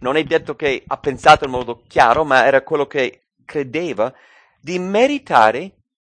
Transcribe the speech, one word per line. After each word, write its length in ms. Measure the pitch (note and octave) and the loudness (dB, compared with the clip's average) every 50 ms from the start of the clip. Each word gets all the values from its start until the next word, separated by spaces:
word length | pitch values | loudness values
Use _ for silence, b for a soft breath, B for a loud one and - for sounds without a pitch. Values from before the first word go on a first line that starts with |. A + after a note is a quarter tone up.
non 160 | B2+ B2+ C#3+ | -6 -4 -2
è 80 | D#3+ D#3 | -2 -2
detto 300 | D#3+ E3 D#3+ - D#3 C#3 | -2 -2 -4 -4 -6 -8
che 280 | - D#3+ C#3 B2+ - - | -4 -4 -4 -4 -4 -6
ha 120 | - C#3 - | -8 -10 -8
pensato 480 | - C#3+ C3 A#2 - D#3 D3+ - D3 | -6 -6 -6 2 4 4 4 4 2
in 60 | C3+ | -2
modo 320 | B2+ B2+ B2 B2 A#2 - _ | -6 -6 -8 -8 -12 -14 _
chiaro, 360 | _ - D3+ C3 A#2 B2 D3+ | _ 0 2 4 4 4 2
ma 220 | D#3+ C#3+ C3+ B2+ A#2 | 0 2 2 2 4
era 180 | C#3 C#3 C3 | 4 2 2
quello 240 | - - D#3 D3 C#3 | 0 -2 -4 -4 -4
che 420 | - - C#3+ B2+ - - _ _ _ _ _ B2 | -4 -4 -4 -4 -4 -6 _ _ _ _ _ _
credeva, 680 | - - D3+ C3+ B2+ A#2+ D#3+ F3+ D#3+ A2+ G2 A2 C3 - b b b b b b b b b | -10 -8 -8 -6 -6 -6 -6 -6 -6 -4 -4 -4 -4 -6 b b b b b b b b b
di 180 | b D3+ F3+ F3+ | b -8 -6 -6
meritare 1040 | F3+ F#3+ G3+ G#3+ B3 C#4+ D4 C#4 - - E3 A#2+ A2 A2 A2+ C3+ F3+ G3 - _ _ _ _ _ | -4 -2 0 2 2 0 0 -4 -4 0 4 4 4 4 2 0 -6 -12 -16 _ _ _ _ _